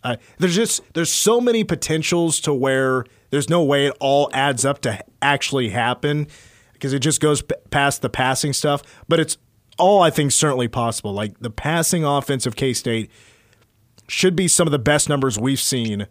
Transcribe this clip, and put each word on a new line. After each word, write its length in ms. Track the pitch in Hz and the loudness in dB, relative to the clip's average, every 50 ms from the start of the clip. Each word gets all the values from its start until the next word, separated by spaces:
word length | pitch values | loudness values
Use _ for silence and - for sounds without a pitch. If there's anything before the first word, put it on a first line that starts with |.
| - | -4
Uh, 140 | 127 120 - _ - _ _ | -6 -6 -6 _ -20 _ _
there's 180 | 165 180 170 | -2 0 2
just, 260 | 190 233 214 - - - _ - | 0 0 0 -2 -6 -8 _ -4
there's 200 | 165 170 151 - | -4 -2 -2 -2
so 280 | - - - 233 240 | 0 2 2 2 2
many 220 | 247 240 226 226 214 | 2 2 2 2 0
potentials 800 | - 180 - - - 156 160 156 - 180 175 170 165 160 - | -2 -2 -4 -2 -2 -2 -2 -2 0 0 0 0 0 0 -2
to 120 | - 160 147 | -2 -2 0
where 540 | 127 127 135 135 131 135 131 131 127 123 - _ _ _ _ | 0 2 2 2 2 2 2 0 -2 -4 -6 _ _ _ _
there's 180 | - 143 139 - | -2 -2 0 2
no 140 | 160 175 165 | 2 2 2
way 240 | 139 143 143 139 | 2 2 2 2
it 100 | 139 135 - | 0 -2 -2
all 280 | 139 135 139 143 147 139 - | 0 2 2 2 2 2 0
adds 300 | 135 139 143 139 120 135 | 0 0 0 0 0 0
up 160 | 135 - - - | -2 -2 -2 -4
to 160 | 120 107 101 - _ _ _ - | -6 -6 -6 -10 _ _ _ 0
actually 480 | 143 143 139 - - 139 135 127 107 | 2 2 2 0 -2 -2 -2 -2 -2
happen, 560 | 92 123 117 117 123 - - 147 147 151 147 147 - - - - _ _ _ _ _ _ | -2 0 0 0 -2 -2 -2 -2 -2 -2 -4 -6 -10 -20 -20 -20 _ _ _ _ _ _
'cause 120 | - 139 131 | -6 -4 -4
it 60 | 139 | 0
just 220 | 123 160 147 - | 0 0 0 2
goes 220 | - 151 147 143 - | 2 2 2 0 -2
p-, 120 | _ - - _ - | _ -8 -8 _ -4
past 320 | - 139 139 143 135 - - | 0 2 2 2 0 0 -6
the 80 | 123 | -6
passing 420 | - - 131 127 131 - - 151 131 | -2 0 0 0 0 0 -2 -2 -4
stuff. 300 | - - 151 143 143 - - - - - - | -2 0 0 -2 -2 -4 -12 -20 -20 -4 0
But 120 | 170 165 | 0 0
it's 180 | 160 151 - _ _ _ _ _ _ _ - - | 0 0 -4 _ _ _ _ _ _ _ -4 2
all, 240 | 175 190 208 202 180 | 4 4 6 6 6
I 80 | 156 | 4
think, 220 | 147 - 151 139 - | 4 2 0 2 2
certainly 360 | - - 151 139 127 123 117 | 2 2 2 0 0 -2 -2
possible. 460 | - 131 117 117 107 - - 107 98 | -2 -2 -2 -2 -4 -4 -6 -6 -6
Like, 240 | 101 110 104 92 _ | -6 -6 -8 -8 _
the 100 | - 117 | -12 -10
passing 560 | - - - 143 160 170 160 - 185 175 156 | -10 -6 -4 -2 -2 0 0 0 0 0 0
offense 400 | 143 143 143 131 - 143 131 - | 0 0 0 0 -2 -4 -2 -2
of 120 | 131 110 | -4 -4
K-State 540 | - 139 135 120 - - 123 117 113 107 - _ - - _ _ _ _ _ _ _ _ _ _ _ _ _ _ _ _ | -2 -2 -2 -2 -2 -2 -2 -2 -2 -4 -6 _ -20 -20 _ _ _ _ _ _ _ _ _ _ _ _ _ _ _ _
should 300 | - - - - 185 185 | -8 -4 0 2 2 2
be 100 | 160 190 | 2 0
some 200 | 170 - - 175 | 2 2 2 2
of 60 | 156 143 | 2 0
the 60 | 143 | 0
best 300 | 113 147 147 147 - - | 2 2 2 2 2 0
numbers 300 | 147 139 135 135 110 104 | 0 0 0 -2 -2 -2
we've 200 | 110 131 139 127 | -2 -2 -2 0
seen 480 | - - - 127 117 113 104 101 101 - | -2 -2 -2 -2 -2 -2 -4 -4 -6 -10